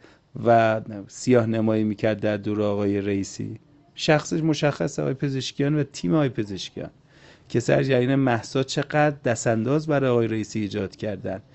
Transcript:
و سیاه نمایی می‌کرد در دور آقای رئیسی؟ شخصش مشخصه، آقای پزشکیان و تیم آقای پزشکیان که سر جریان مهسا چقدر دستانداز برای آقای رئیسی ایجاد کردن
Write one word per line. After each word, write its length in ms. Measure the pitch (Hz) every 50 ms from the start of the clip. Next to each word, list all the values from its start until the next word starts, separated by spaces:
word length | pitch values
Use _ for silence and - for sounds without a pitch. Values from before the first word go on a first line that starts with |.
| - - - _ _ _ - - 107
و 360 | 117 117 117 113 110 110 110 110 113 107 101 98
سیاه 380 | - - - - 127 123 117 110
نمایی 380 | 113 113 113 110 110 110 110 107
می‌کرد 360 | 107 104 - - 110 107 101
در 180 | 107 107 104
دور 240 | 101 104 107 104 107
آقای 400 | 104 104 101 101 104 101 101 101
رئیسی؟ 580 | 98 101 101 98 95 - - - 107 107 110 - _ _ _ _ _ _ _
شخصش 460 | - - 170 156 147 - - 175 165
مشخصه، 600 | 156 160 147 - 156 143 - - 165 147 - 151
آقای 120 | 151 143 135
پزشکیان 640 | - 147 139 135 131 123 - - - 139 143 151
و 80 | 151 143
تیم 300 | 143 - - - 175 165
آقای 160 | 156 147 127
پزشکیان 600 | 107 120 104 104 98 87 - - - 90 82 - - _ _ _ _ - - - - - _ -
که 100 | - 123
سر 240 | - - 139 139 139
جریان 320 | 131 131 123 123 131 139
مهسا 480 | 135 135 127 117 110 - - - 135 131
چقدر 520 | - - 151 139 - - 151 147 151 143 143 -
دستانداز 600 | 127 117 - - 123 113 110 110 127 143 160 151
برای 220 | 156 147 139 135 127
آقای 180 | 120 117 117
رئیسی 320 | 110 110 110 104 - - 110
ایجاد 360 | 104 95 104 101 98 92 -
کردن 440 | - 104 104 98 92 - 98 92 107 - _